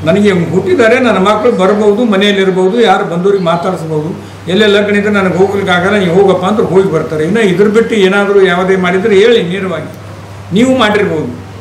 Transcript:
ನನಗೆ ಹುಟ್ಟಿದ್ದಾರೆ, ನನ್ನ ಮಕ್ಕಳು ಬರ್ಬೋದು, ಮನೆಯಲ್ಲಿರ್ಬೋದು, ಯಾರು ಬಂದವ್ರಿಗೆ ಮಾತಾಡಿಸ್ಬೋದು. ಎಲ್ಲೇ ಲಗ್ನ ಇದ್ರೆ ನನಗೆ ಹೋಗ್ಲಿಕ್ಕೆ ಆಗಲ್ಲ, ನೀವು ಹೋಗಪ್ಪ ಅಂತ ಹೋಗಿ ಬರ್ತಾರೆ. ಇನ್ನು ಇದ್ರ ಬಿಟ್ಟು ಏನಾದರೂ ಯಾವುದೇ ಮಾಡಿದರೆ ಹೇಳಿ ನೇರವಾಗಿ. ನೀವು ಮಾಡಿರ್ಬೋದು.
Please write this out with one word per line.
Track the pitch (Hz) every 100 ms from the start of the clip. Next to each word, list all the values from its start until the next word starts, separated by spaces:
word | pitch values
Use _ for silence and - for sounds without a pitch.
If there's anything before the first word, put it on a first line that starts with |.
ನನಗೆ | 156 190 208 180 165
ಹುಟ್ಟಿದ್ದಾರೆ, | 185 180 185 226 254 247
ನನ್ನ | 190
ಮಕ್ಕಳು | 190 208 240
ಬರ್ಬೋದು, | 196 190 208 214 202
ಮನೆಯಲ್ಲಿರ್ಬೋದು, | 240 196 202 196 190 180 185 233
ಯಾರು | 185 196
ಬಂದವ್ರಿಗೆ | 185 170 190 202
ಮಾತಾಡಿಸ್ಬೋದು. | 165 170 185 170 160 156 156 202 - - -
ಎಲ್ಲೇ | 190 214
ಲಗ್ನ | 202 202 202
ಇದ್ರೆ | 202 208
ನನಗೆ | 185 170
ಹೋಗ್ಲಿಕ್ಕೆ | 196 202 190
ಆಗಲ್ಲ, | 175 180 208
ನೀವು | 185 170
ಹೋಗಪ್ಪ | 202 185
ಅಂತ | 185 214
ಹೋಗಿ | - 185 180 156
ಬರ್ತಾರೆ. | 156 156
ಇನ್ನು | 156 220
ಇದ್ರ | 208 175 208
ಬಿಟ್ಟು | 208 226 220 185
ಏನಾದರೂ | 202 196 202 190
ಯಾವುದೇ | 175 185 190
ಮಾಡಿದರೆ | 180 185 220 190
ಹೇಳಿ | 226 226
ನೇರವಾಗಿ. | 170 190 190 165 147 - - - - - - 180
ನೀವು | 262 262
ಮಾಡಿರ್ಬೋದು. | 214 202 185 160 127 - - -